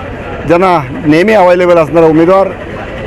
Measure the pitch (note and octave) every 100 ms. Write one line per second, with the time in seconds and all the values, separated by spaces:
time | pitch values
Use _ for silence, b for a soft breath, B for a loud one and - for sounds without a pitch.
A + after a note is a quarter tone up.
0 | - - - - C#3 E3+ F#3 E3+ B2+ C#3
1 | C#3+ D#3 G3+ A3 F3+ F3+ F3+ E3+ D3 E3
2 | D#3+ D#3 E3+ F#3+ F#3+ - - - - -